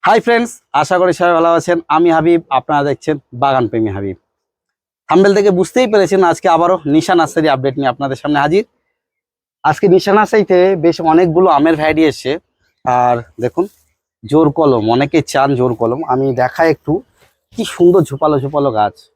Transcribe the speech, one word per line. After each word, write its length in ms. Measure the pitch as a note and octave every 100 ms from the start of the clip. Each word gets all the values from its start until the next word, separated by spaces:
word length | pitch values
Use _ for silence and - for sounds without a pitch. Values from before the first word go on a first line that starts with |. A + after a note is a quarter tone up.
| -
হাই 140 | A#3
ফ্রেন্ডস, 400 | A3+ A#3 A#3 - _
আশা 260 | C#3 D3+ F3+
করি 140 | F3+
সবাই 220 | E3 F3
ভালো 180 | E3+ E3
আছেন। 280 | E3+ D#3+ E3+ -
আমি 220 | D3+ E3+
হাবিব, 300 | D#3+ D#3+ E3+ E3
আপনারা 340 | C3 - D3
দেখছেন 340 | C#3+ C3+ - D3 _
বাগান 340 | A#2+ C#3 C3 A#2
প্রেমী 220 | A2+ A2
হাবিব। 260 | G2 G2 F2+ _ _ _ _ _ _ _ _ _
থাম্বনেল 260 | E3 G3+
থেকে 160 | G3 G#3
বুঝতেই 420 | F3+ F#3 - B3+
পেরেছেন, 320 | G#3+ F3+ F#3+
আজকে 240 | F#3 D#3+ F#3
আবারও 300 | E3 E3+ F#3 D3+
নিশা 280 | D3+ D#3
নার্সারি 340 | F3+ D#3 - D#3
আপডেট 280 | C3+ C3+ C#3
নিয়ে 120 | C3+
আপনাদের 280 | B2 C#3 C3+
সামনে 220 | D3 D3
হাজির। 260 | D3 F3+ A#3 _ _ _ _ _ _ _ _ _
আজকে 260 | D3+ D3+ G3+
নিশা 240 | F3+ G3+
নার্সারিতে 640 | G3+ G#3+ A3 F#3+ F3+ F#3 F#3+
বেশ 240 | D#3+ D#3+
অনেকগুলো 500 | E3 D#3+ F3+ D#3+ F#3
আমের 240 | D3 D#3
ভ্যারাইটি 300 | D#3+ D#3 D#3
এসছে। 340 | D#3+ - B2+ D#3 _ _ _ _
আর 380 | - B2 B2 A#2+ A#2 -
দেখুন, 260 | B2 - G3 _ _ _ _ _ A2
জোর 200 | D3 D#3+
কলম, 380 | D3 D3+ B2 G#2+
অনেকে 320 | A#2+ C#3+ E3
চান 320 | D3 C#3+ C3+
জোর 200 | C3+ B2
কলম। 300 | A#2 A#2 B2+
আমি 300 | D#3+ C3 C3+
দেখাই 360 | B2 B2+ - E3
একটু, 320 | D3+ - E3 - _ _ _ _ -
কি 80 |
সুন্দর 380 | G#3+ - F3 F#3
ঝোপালো 380 | D#3 C#3 D3+ D3
ঝোপালো 300 | C3+ D3 C#3+
গাছ। 220 | A2 G#2 - _